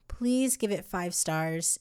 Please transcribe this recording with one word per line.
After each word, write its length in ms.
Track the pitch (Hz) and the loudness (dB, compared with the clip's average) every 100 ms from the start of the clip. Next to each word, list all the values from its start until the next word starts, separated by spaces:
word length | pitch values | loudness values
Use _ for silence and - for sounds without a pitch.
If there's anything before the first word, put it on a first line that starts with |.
| - | -14
please 480 | - 240 254 262 - | -2 2 4 2 2
give 140 | 214 | 0
it 160 | 196 - | -2 -4
five 280 | 185 175 | -4 -2
stars. 640 | - - 156 160 165 165 - | -2 0 0 0 0 0 -2